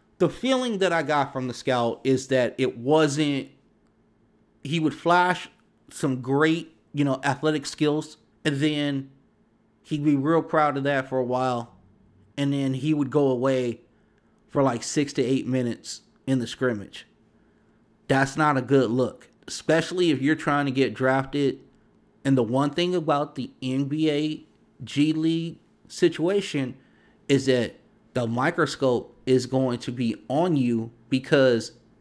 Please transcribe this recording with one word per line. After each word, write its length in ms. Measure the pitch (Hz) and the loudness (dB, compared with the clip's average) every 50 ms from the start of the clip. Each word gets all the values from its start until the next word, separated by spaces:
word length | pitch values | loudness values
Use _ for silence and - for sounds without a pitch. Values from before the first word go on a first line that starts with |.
| _ _ _ - | _ _ _ 0
the 100 | 180 - | 0 0
feeling 500 | - - - 262 262 254 254 240 220 185 | 0 -2 -2 0 0 0 0 -2 -2 0
that 140 | 190 175 | 0 2
I 100 | 170 165 | 2 0
got 300 | 147 139 151 143 135 131 | 0 0 0 0 0 0
from 160 | - 135 127 127 | -4 -6 -6 -6
the 60 | 120 | -6
scout, 460 | - - 135 127 120 117 117 - - - | -6 -2 0 0 2 2 0 -2 -2 0
is 240 | 131 131 127 131 - | 0 0 0 0 0
that 260 | 135 131 123 110 - - | 2 2 2 0 0 -2
it 200 | 131 127 - 117 | -2 -2 -2 -4
wasn't, 720 | 117 131 151 160 156 147 139 151 156 143 143 135 - - - _ _ _ _ _ _ _ _ _ _ _ _ _ _ _ _ _ _ _ _ _ | 0 2 4 4 4 2 2 0 0 0 0 -4 -6 -8 -16 _ _ _ _ _ _ _ _ _ _ _ _ _ _ _ _ _ _ _ _ _
he 160 | - 135 165 165 | -8 -4 -2 0
would 160 | 156 147 135 | 0 0 -2
flash 540 | - - 170 175 180 180 180 180 - - - _ _ _ _ _ _ _ - | 0 0 2 4 4 4 2 0 -2 -6 -16 _ _ _ _ _ _ _ -18
some 300 | - - - 143 131 127 | -10 -4 -2 -2 -2 -2
great, 560 | 127 131 139 139 156 160 160 170 160 - _ _ _ _ | -2 -2 2 2 4 4 2 0 -4 -10 _ _ _ _
you 120 | - 143 147 | -2 0 0
know, 160 | 143 131 - - | 0 0 0 -2
athletic 400 | 143 131 135 156 156 156 151 147 | -2 -2 0 0 0 0 0 -4
skills, 540 | - - - 151 147 147 151 151 - - _ _ _ _ _ - | -6 -4 -2 0 0 0 -2 -6 -8 -16 _ _ _ _ _ -4
and 120 | 156 143 | -4 -2
then 540 | 135 147 151 151 147 147 143 139 135 135 135 - _ _ _ _ _ _ _ _ _ _ _ _ _ | 0 0 0 0 0 -2 -2 -4 -4 -6 -10 -16 _ _ _ _ _ _ _ _ _ _ _ _ _
he'd 220 | _ - 160 147 143 | _ -6 -4 0 2
be 100 | 151 143 | 2 2
real 280 | 139 131 156 165 160 | 2 2 2 2 2
proud 340 | 160 160 - 156 151 147 139 | 0 0 0 2 2 2 0
of 80 | 139 135 | -2 -2
that 240 | 139 143 135 131 135 | 0 0 -2 -2 -2
for 100 | 131 131 | -2 -2
a 60 | 127 | -2
while, 520 | 120 123 127 131 127 123 120 120 - _ _ _ _ _ _ _ _ _ _ _ _ - | 0 0 0 0 0 -2 -2 -6 -8 _ _ _ _ _ _ _ _ _ _ _ _ -6
and 160 | - 143 139 | -4 -2 -2
then 220 | 143 139 139 135 131 | 0 0 -2 -2 -2
he 180 | 131 120 156 | -2 0 0
would 180 | 156 147 139 123 | 0 0 0 0
go 180 | 123 147 143 135 | 2 2 2 2
away 520 | 127 120 127 139 135 127 123 120 110 - _ _ _ _ _ _ _ _ _ _ _ _ _ _ | 2 2 0 0 0 0 0 -2 -4 -6 _ _ _ _ _ _ _ _ _ _ _ _ _ _
for, 140 | - 147 | 0 2
like, 200 | 139 131 120 117 | 2 2 0 -2
six 300 | - - - 151 143 139 - | -6 -4 -2 -2 -2 -2 -2
to 80 | - | -2
eight 240 | 127 117 135 127 - | 0 0 0 -2 -2
minutes 560 | 123 127 131 123 117 110 - - - - - _ _ _ _ - | -2 -2 -2 -2 -2 -6 -8 -10 -16 -16 -16 _ _ _ _ -4
in 120 | - 135 127 | -2 -2 -2
the 80 | 117 | -2
scrimmage. 600 | - - - 131 127 113 104 95 - - - - _ _ _ _ _ _ _ _ _ _ _ _ _ _ _ _ _ _ _ _ | -4 -6 -2 -2 -2 -2 -4 -10 -14 -18 -20 -20 _ _ _ _ _ _ _ _ _ _ _ _ _ _ _ _ _ _ _ _
That's 300 | - 135 135 135 135 - | 0 0 0 0 0 0
not 220 | 160 151 151 143 131 | 0 0 2 2 0
a 40 | |
good 280 | 117 113 139 135 127 107 | 0 2 2 2 4 2
look, 400 | 120 131 123 104 - - - _ _ _ - - | 0 0 -2 -2 -4 -10 -20 _ _ _ -16 -14
especially 640 | - - - - 156 165 160 - 175 185 180 165 | -12 -8 0 2 2 2 2 -2 0 0 2 2
if 100 | 143 123 | 2 2
you're 140 | 131 147 156 | 2 0 0
trying 300 | 151 - 156 143 143 143 | 0 0 -2 0 0 0
to 60 | 139 | -2
get 220 | 131 135 135 123 110 | 0 0 0 0 0
drafted. 640 | - 131 131 131 135 135 135 - 143 139 135 - - - _ _ _ _ _ _ _ _ _ _ _ - | 0 0 2 2 0 -2 -2 -2 0 0 0 -2 -4 -12 _ _ _ _ _ _ _ _ _ _ _ 0
And 120 | 135 135 | 2 2
the 60 | 127 | 2
one 280 | 117 107 123 131 143 147 | 2 2 2 0 0 0
thing 240 | 143 175 175 180 180 | 0 -2 -2 0 0
about 400 | 175 151 156 147 143 147 143 - | -2 0 0 0 0 -2 -4 -8
the 160 | 135 131 - - - | -12 -12 -12 -12 -10
N 220 | 135 127 131 135 127 | -6 -4 -2 -2 -2
B 260 | 131 147 156 156 156 | -2 -2 0 0 0
A 360 | 147 147 151 156 156 - - _ _ _ _ _ _ - 123 | 0 0 -2 -4 -6 -8 -14 _ _ _ _ _ _ -18 -14
G 280 | - - 139 147 156 | -6 0 2 2 2
League 460 | 156 156 160 160 165 165 165 165 165 - _ _ _ _ _ - | 2 0 0 0 0 0 -2 -6 -10 -14 _ _ _ _ _ -12
situation 880 | - - 180 170 170 - 156 175 202 202 196 - - 143 131 123 - - _ _ _ _ _ _ _ _ _ - | -2 2 2 2 2 2 -2 0 0 0 -2 -2 -4 -4 -4 -4 -8 -14 _ _ _ _ _ _ _ _ _ 0
is 180 | 139 135 131 | 0 2 4
that 340 | 131 127 123 113 92 - - _ _ _ _ _ _ | 2 2 2 2 -2 -6 -12 _ _ _ _ _ _
the 140 | - 123 120 | -4 -4 -2
microscope 920 | 113 117 120 131 165 170 - 156 139 - - 139 131 123 107 - - - _ - | -2 -2 0 0 0 0 0 -2 -2 -2 0 0 2 2 0 -2 -6 -18 _ 0
is 220 | 131 131 127 123 | 2 2 2 2
going 320 | 120 131 131 131 127 120 120 | 2 0 0 0 0 -2 -4
to 120 | - - | -6 -8
be 240 | 120 120 123 113 - - - - | -4 -2 -2 -2 -2 -4 -6 -4
on 260 | 127 151 175 185 160 | -2 0 2 2 2
you, 360 | 139 127 120 117 113 113 117 - _ _ - | 2 2 2 0 -2 -4 -6 -12 _ _ -2
because 640 | - 131 131 - 160 139 131 131 120 113 - - - - _ _ _ _ | -2 -2 0 2 4 6 6 6 4 2 -2 -6 -14 -20 _ _ _ _